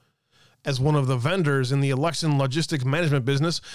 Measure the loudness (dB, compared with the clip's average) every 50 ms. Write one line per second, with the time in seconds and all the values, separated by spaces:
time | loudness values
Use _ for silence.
0 | _ _ _ _ _ _ _ _ _ _ _ _ -6 -4 -2 0 2 2 2 2
1 | 2 0 0 0 0 0 0 0 0 2 2 0 0 0 0 0 0 0 0 0
2 | 0 -2 -2 -2 0 0 2 2 0 0 0 -2 -2 -2 -2 -2 0 0 0 0
3 | 2 2 0 0 0 0 0 2 0 0 -2 -4 -8 -12